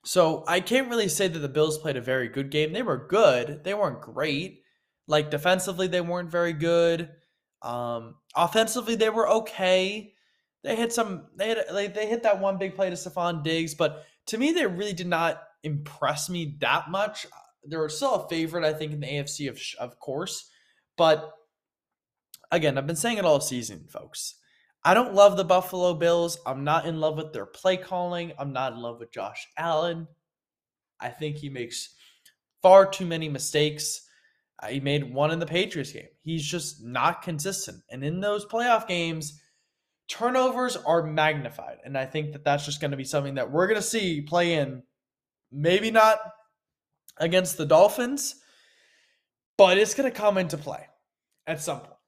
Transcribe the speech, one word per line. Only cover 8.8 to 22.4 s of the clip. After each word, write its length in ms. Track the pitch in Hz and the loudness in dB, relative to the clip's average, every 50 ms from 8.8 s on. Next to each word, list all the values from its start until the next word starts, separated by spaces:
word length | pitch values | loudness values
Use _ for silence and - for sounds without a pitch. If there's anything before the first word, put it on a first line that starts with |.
| - 226 226 | -4 -4 0
they 160 | 196 220 220 | 0 0 0
were 180 | 214 226 220 | 2 2 2
okay. 880 | - 208 226 220 - - - 190 185 185 185 185 190 208 214 202 - _ _ _ _ _ _ _ _ _ _ | 4 2 2 0 -4 -6 -2 2 2 4 4 2 0 -4 -8 -12 -16 _ _ _ _ _ _ _ _ _ _
They 140 | - - - | -6 -4 -2
hit 180 | 220 233 233 233 | -2 -2 -2 0
some, 320 | 240 226 208 190 160 143 _ _ | -2 -2 -2 -4 -10 -12 _ _
they 120 | - 196 | -6 -4
hit, 260 | 220 226 226 190 - 170 | -2 -2 -2 -4 -4 -4
like, 220 | 202 202 208 - | -4 -4 -4 -4
they 100 | 208 214 | -6 -4
hit 160 | 214 226 233 | -2 -4 0
that 180 | 233 220 202 190 | 2 2 2 2
one 200 | 196 196 196 185 | 0 -2 -2 -2
big 160 | 196 190 - | -4 -6 -2
play 160 | - 196 185 | -2 -2 -2
to 40 | 175 | -2
Stefon 480 | 170 - 180 - 185 175 175 170 160 147 | -8 -10 -10 -6 -4 -2 -2 -2 -4 -4
Diggs, 300 | 160 160 165 165 160 151 | -2 -2 -2 -2 -4 -2
but 300 | - 170 151 151 - - _ _ _ _ | 0 -2 -2 -2 -6 -20 _ _ _ _
to 100 | - - | -8 -4
me, 140 | 220 262 302 | 0 0 0
they 160 | 330 349 294 | 2 2 0
really 260 | 202 175 170 208 208 190 | 0 -2 -4 -6 -6 -6
did 140 | 165 185 | -6 -4
not 340 | 175 175 160 165 165 - - - - _ _ - | -2 0 0 0 0 -2 -4 -10 -20 _ _ -6
impress 680 | 156 151 143 147 - - - - 135 151 147 - - | -6 -4 -4 -6 -10 -8 -2 -2 -2 0 -2 -6 -6
me 260 | 180 175 165 143 147 - | -6 -6 -6 -8 -6 -2
that 320 | 147 120 135 165 - 151 | 0 2 2 2 0 -2
much. 340 | 175 196 208 208 208 - - - - - - _ _ _ _ | -4 -2 -2 -4 -4 -10 -16 -16 -18 -20 -20 _ _ _ _
They 120 | 143 156 | -10 -4
were 120 | 160 156 151 | -4 -4 -4
still 240 | - - 277 269 247 | -4 -2 0 0 0
a 160 | 180 - - | 0 -2 -2
favorite, 340 | 170 165 165 160 160 175 160 | -2 -2 -2 -2 -2 0 0
I 100 | 151 151 | 0 0
think, 200 | 156 156 151 151 | -2 -6 -6 -6
in 60 | 151 | -8
the 80 | 143 | -6
A 120 | 123 143 147 | -6 -4 -6
F 80 | 139 143 | -6 -6
C 180 | - - 147 | -8 -8 -8
of, 120 | 135 113 - - - - - | -8 -8 -8 -12 -14 -10 -10
of 200 | 123 123 - _ | -12 -12 -12 _
course, 520 | - - 131 147 180 180 - - - _ _ _ _ _ _ _ _ _ _ | -10 -8 -6 -6 -6 -8 -10 -12 -14 _ _ _ _ _ _ _ _ _ _
but 340 | - 170 165 156 147 151 - - _ _ _ _ _ _ _ _ _ _ _ _ _ _ _ _ _ _ _ - _ | 4 6 6 6 4 0 -12 -18 _ _ _ _ _ _ _ _ _ _ _ _ _ _ _ _ _ _ _ -20 _